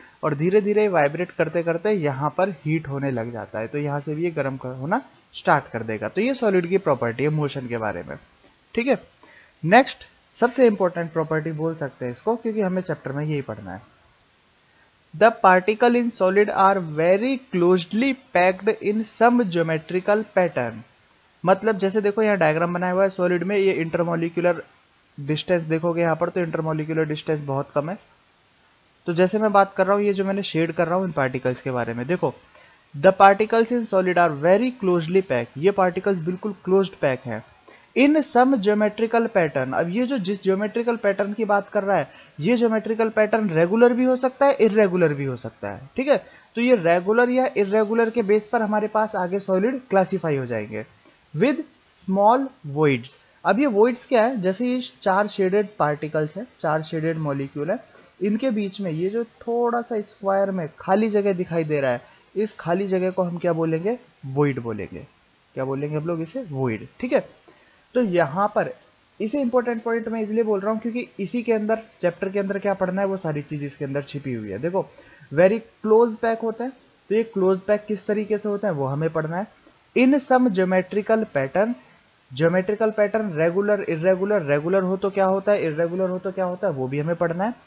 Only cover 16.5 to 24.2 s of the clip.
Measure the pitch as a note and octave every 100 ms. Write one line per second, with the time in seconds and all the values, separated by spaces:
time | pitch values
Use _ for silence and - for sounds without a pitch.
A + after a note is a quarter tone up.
16.5 | - G3 G3 D#3+ D3+ E3+ G3+ B3+ C4 -
17.5 | F3+ F3 F#3 E3+ G#3+ C4+ C4 - F3+ F#3
18.5 | F#3 G#3 - G3+ G#3+ G#3+ - A#3 A#3+ G3
19.5 | E3+ D#3+ D#3+ D#3 F3+ G3 G#3 G#3+ F#3+ E3+
20.5 | C#3 A#2 A2+ - _ _ _ _ _ F3
21.5 | F#3+ A3 G3 F#3+ G#3+ G3+ G#3 G#3+ G3 D#3
22.5 | D#3+ E3+ F3 F3+ F#3 G3 F#3 F3+ F3 F#3
23.5 | G#3 F#3+ D3 E3 E3 E3+ E3